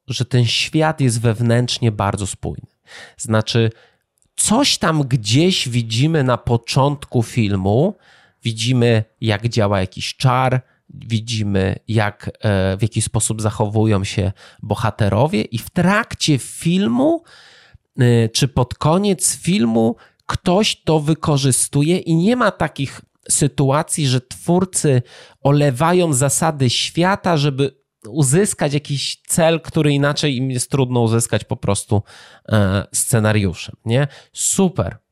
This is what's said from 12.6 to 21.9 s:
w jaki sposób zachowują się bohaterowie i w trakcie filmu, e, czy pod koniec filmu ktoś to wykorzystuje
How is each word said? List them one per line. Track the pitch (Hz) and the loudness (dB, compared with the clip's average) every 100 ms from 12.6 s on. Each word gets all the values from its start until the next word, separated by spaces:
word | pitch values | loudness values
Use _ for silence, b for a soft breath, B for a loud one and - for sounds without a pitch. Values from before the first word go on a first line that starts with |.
| 95 95 | 0 -2
w | |
jaki | 110 110 | -2 -2
sposób | - 113 - 110 | -4 -2 -4 -2
zachowują | 107 - 107 107 110 101 | -4 -2 -2 0 2 0
się | 95 - 95 B B B | -2 -2 -4 B B B
bohaterowie | 110 98 110 - 101 101 147 208 | -8 -4 -2 0 0 2 0 -2
i | - 117 | -4 -8
w | - | -6
trakcie | - 175 208 226 - - 135 | -2 2 0 -2 -4 0 0
filmu, | - - 165 180 214 240 294 330 b b b b b b _ - | -2 -6 -2 0 0 0 0 0 b b b b b b _ 0
e, | 123 117 113 | 4 4 2
czy | - 135 | 0 -2
pod | - 123 | 0 -2
koniec | - 151 175 208 185 - - | -2 0 2 0 0 -2 -4
filmu | - 202 233 226 226 233 b b - | -2 0 2 2 0 -2 b b -8
ktoś | - - 180 220 - | -4 0 2 2 -2
to | - 156 | 0 0
wykorzystuje | 147 160 - 143 135 123 - 143 147 | 2 0 0 2 2 0 0 0 2